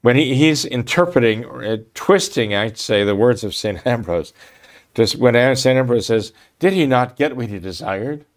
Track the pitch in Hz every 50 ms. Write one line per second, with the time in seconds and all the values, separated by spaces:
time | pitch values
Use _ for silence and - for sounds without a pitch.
0 | - 120 123 135 160 127 131 127 151 156 156 143 - - 127 123 120 - - 175
1 | 175 175 175 135 117 113 107 110 123 - - 123 113 104 113 110 - _ _ -
2 | - - 196 190 - - - 135 117 107 101 101 107 113 104 - - - 113 101
3 | 101 101 101 98 113 123 120 - - 101 90 - - 107 98 90 - 127 120 120
4 | 107 90 85 85 78 - _ _ - - _ _ _ - - - _ _ _ -
5 | 113 110 - - 123 123 117 120 123 131 131 127 - 131 131 131 131 120 120 117
6 | 98 - 113 110 104 - _ _ _ _ _ _ 165 190 190 185 156 139 131 123
7 | 127 127 - _ 147 151 - 131 117 107 101 95 85 95 90 85 - - 98 98
8 | 110 135 151 147 147 _ _